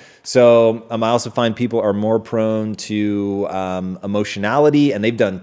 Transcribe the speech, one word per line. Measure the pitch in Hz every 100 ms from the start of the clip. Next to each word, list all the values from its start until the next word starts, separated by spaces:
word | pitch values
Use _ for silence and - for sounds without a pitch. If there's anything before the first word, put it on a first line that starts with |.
| - _
So, | - 131 120 117 113 113 -
um, | 113
I | 113
also | 120 123
find | 117 117 107
people | 123 113
are | 107
more | 101 107 113
prone | 113 113 110 110 110 104
to, | - 107 104 101 101 98 101
um, | 95 95 92 92 92
emotionality, | 101 104 107 101 104 135 147 147 143
and | 101
they've | 110 117
done | 107 92